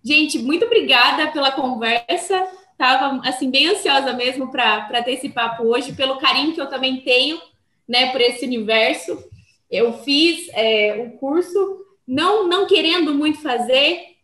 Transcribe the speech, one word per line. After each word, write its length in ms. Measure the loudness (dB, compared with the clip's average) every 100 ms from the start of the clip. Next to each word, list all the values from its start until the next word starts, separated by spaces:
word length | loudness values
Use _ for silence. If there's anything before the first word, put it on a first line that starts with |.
Gente, 360 | 2 2 2 -2
muito 240 | -2 0
obrigada 640 | 2 2 4 4 4 2 -2
pela 240 | 0 -2
conversa. 920 | 0 -4 -2 -2 -2 -2 -6 -2 -2 -2 -8 _ _
Tava, 440 | 2 2 0 -2 -4
assim, 220 | -4 0
bem 180 | 2 2
ansiosa 440 | 2 2 0 0
mesmo 380 | -2 -4 -4 -6
pra, 320 | 0 0 0
pra 200 | -2 -4
ter 100 | -2
esse 160 | -4 -6
papo 360 | -4 -4 -2
hoje, 280 | 0 0 -2
pelo 260 | -4 -2 0
carinho 340 | 0 0 -2
que 80 | -4
eu 80 | -6
também 320 | -4 -4 -4
tenho, 400 | 0 2 2 -4 -12 _ _ _ -2
né, 220 | 0 0
por 80 | 2
esse 240 | 0 0
universo. 720 | -6 -4 0 2 2 -2 -6 -10 -12 -20 _ _ _
Eu 220 | 0 0
fiz, 540 | -2 -2 2 2 0 -8
é, 540 | -2 2 2 2 -2 -8
o 120 | -8
curso, 680 | -2 -2 0 -2 -2 -6 -14 _ -6
não, 400 | 0 2 2 2
não 180 | 0 4
querendo 480 | 4 4 2 2
muito 260 | 2 0 -2
fazer 760 | -4 -2 2 4 2 0 -10 _